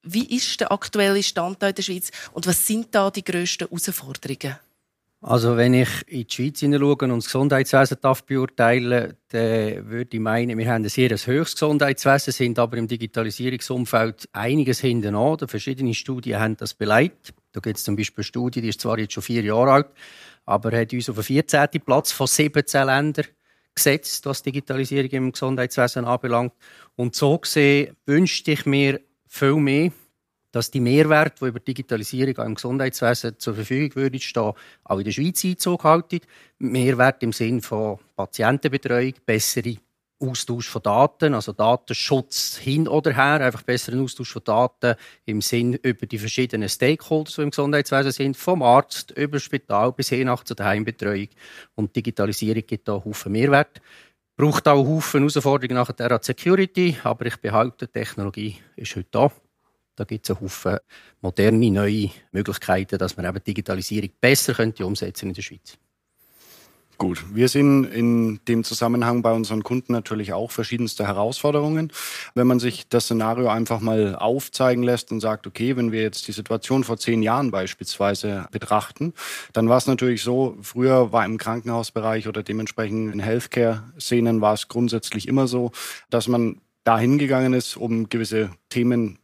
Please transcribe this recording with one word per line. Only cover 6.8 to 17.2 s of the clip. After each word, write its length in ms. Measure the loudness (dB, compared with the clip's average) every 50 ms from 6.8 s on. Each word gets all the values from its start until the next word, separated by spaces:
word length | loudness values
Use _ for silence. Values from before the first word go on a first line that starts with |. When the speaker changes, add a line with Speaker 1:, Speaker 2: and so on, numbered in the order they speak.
| 4 2 2 2 0
Speaker 2:
und 140 | -2 -2
das 80 | -2 -4
Gesundheitswesen 720 | -2 -2 0 2 2 2 2 2 4 4 4 4 4 0 0
darf 220 | 0 0 0 0 _
beurteilen, 920 | _ -2 -2 -2 -4 _ 2 4 4 4 2 2 2 0 0 0 -2 -10 _ _ _
dann 580 | -2 0 0 2 2 0 0 -2 -4 -8 -10
würde 300 | -10 -8 -8 -8 -6 -6
ich 20 | -4
meinen, 380 | -2 0 0 0 0 -2 -2
wir 100 | -2 0
haben 160 | 0 0 0 0
ein 60 | -2
sehr 220 | 0 2 2 2
hohes 420 | 2 -2 -2 0 0 0 0 -2 -2
Gesundheitswesen, 800 | -2 0 2 2 2 2 0 0 0 4 4 4 4 2 -2 -2
sind 240 | 0 0 0 2
aber 200 | 0 0 0 0
im 100 | -4 -2
Digitalisierungsumfeld 1400 | -4 -4 -6 -6 -6 -4 -4 -4 -4 -4 -4 -6 -4 -4 -6 -6 -6 -4 -4 -2 0 2 2 2 2 -2 _ -18 -14
einiges 480 | -8 -6 -2 0 2 2 2 2 0 0
hinten 340 | 0 0 0 0 0 0 0
an. 240 | 2 2 2 0 -2 -4
Verschiedene 460 | -8 -8 -8 -6 -6 -6 -2 -2 -2 -2
Studien 460 | -4 -6 -8 -8 -8 -6 -4 -2 0
haben 180 | 0 -2 -2
das 160 | -4 -8 -12 -8
belegt. 600 | _ 0 4 4 4 4 2 -2 _